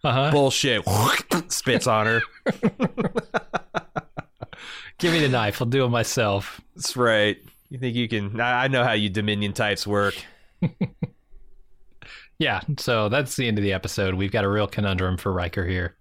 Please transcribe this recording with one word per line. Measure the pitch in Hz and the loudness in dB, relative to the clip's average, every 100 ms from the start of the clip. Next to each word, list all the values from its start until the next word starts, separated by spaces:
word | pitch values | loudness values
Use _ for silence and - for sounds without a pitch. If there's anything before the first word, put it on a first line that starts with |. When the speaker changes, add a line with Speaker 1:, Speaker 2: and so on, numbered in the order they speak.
Speaker 1:
Uh-huh. | 147 127 139 | 0 2 4
Speaker 2:
"Bullshit." | 151 139 - 139 113 - 98 110 - | 4 4 2 2 0 2 2 2 2
<laughs> | - 175 165 | 0 -2 -2
Spits | - - 120 - | -4 0 2 4
on | 110 107 | 2 4
her. | 113 - - - | 2 0 -4 -4
<laughs> | - 226 - 247 - - 233 - - - - - - - - - - - _ - - - - - - | 0 -2 0 -4 -2 -2 -2 -4 -6 -6 -10 -8 -10 -8 -10 -10 -16 -16 _ -18 -16 -16 -16 -18 -4
Speaker 1:
Give | 175 | 0
me | 165 | 2
the | 147 | 2
knife. | 127 104 - | 2 0 -2
I'll | 120 | 0
do | 135 | 2
it | 127 | 2
myself. | 120 110 - 110 98 - - - | 2 0 2 2 2 -2 -14 -20
Speaker 2:
That's | - - 127 | -8 -6 0
right. | 120 110 104 101 - _ _ | 4 6 4 2 -8 _ _
You | 131 | -6
think | 127 117 | -4 -2
you | 117 | 0
can, | 110 101 110 | -2 -2 -2
I, | 120 123 | 0 2
I | 135 | 2
know | 135 | 2
how | 120 | 2
you | 110 104 | 2 0
Dominion | 95 104 104 104 | 0 -2 0 -2
types | 98 107 98 - | -2 -2 0 0
work. | 101 101 - - - - _ | 0 0 -2 -12 -20 -20 _
<laughs> | 175 - 185 - - - _ - - - - - - - - - - _ | -4 -2 -6 -4 -10 -10 _ -20 -20 -20 -20 -20 -20 -20 -20 -20 -20 _
Speaker 1:
Yeah, | 151 98 - 143 | -2 -2 -2 -4
so | - 117 104 | 0 2 2
that's | 127 139 - | 0 -2 -2
the | 120 | 0
end | 104 | 2
of | |
the | 101 | 0
episode. | 92 90 - 95 | 0 -4 -2 -2
We've | 92 98 | 0 0
got | 110 | 0
a | 98 | 0
real | 104 101 | 0 0
conundrum | - 104 92 92 90 | 0 -2 0 0 0
for | - | -2
Riker | 92 87 - 87 | -2 -2 -4 -2
here. | 92 87 _ | -2 -4 _